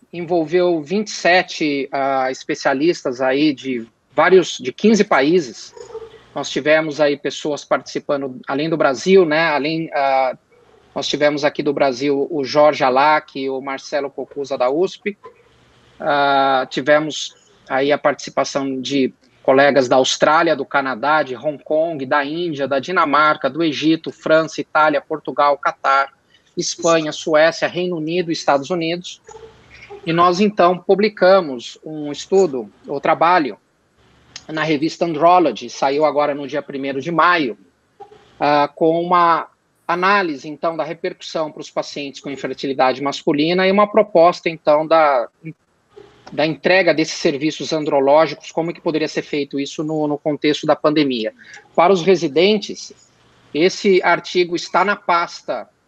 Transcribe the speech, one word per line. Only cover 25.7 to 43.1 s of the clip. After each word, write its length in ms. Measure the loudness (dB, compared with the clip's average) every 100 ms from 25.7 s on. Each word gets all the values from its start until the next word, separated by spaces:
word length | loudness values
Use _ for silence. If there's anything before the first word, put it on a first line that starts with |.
| -4 0 0 0 _ _ _ _ -8
Espanha, 560 | -8 -4 0 0 0
Suécia, 560 | -6 0 4 4 2 -4
Reino 300 | -4 -4 -4
Unido 320 | -4 -4 -4
e 20 |
Estados 380 | -4 0 0 0
Unidos. 500 | -4 -4 -6 -10 -18 -20 -20 -20 -20 -20 -20 -20 -12 -4
E 80 |
nós, 260 | 2 2 4
então, 380 | 2 4 2 2
publicamos 1000 | 0 2 0 2 4 4 2 -6 -12 -18
um 260 | -14 -10 -8
estudo, 600 | -10 0 2 2 -2 -8 -14 -10
o 120 | -4
trabalho, 600 | 0 2 2 2 0 -6 _ _ _ _ _ _ _ -20 -12
na 140 | -6
revista 420 | -2 -2 -2 -4
Andrology, 640 | -4 2 4 6 4 0 -8
saiu 380 | -4 -2 0 0
agora 280 | 2 -2
no 140 | -2 -6
dia 140 | -8
primeiro 400 | -8 -8 -6 -6
de 100 | -4
maio, 460 | 2 4 2 0 -6 _ _ _ _ -20 -20 _ -4
ah, 300 | 0 2 0
com 240 | 0 0 0
uma 480 | 0 2 4 2 -2 _ _ _ -6
análise, 640 | -2 2 2 0 -6 -10
então, 260 | -6 -6
da 100 | -4
repercussão 680 | -6 -8 -8 -10 -10 -6 -6
para 80 | -10
os 100 | -10
pacientes 480 | -8 -8 -10 -12 -12
com 120 | -12
infertilidade 720 | -10 -10 -8 -6 0 0 0
masculina 640 | -4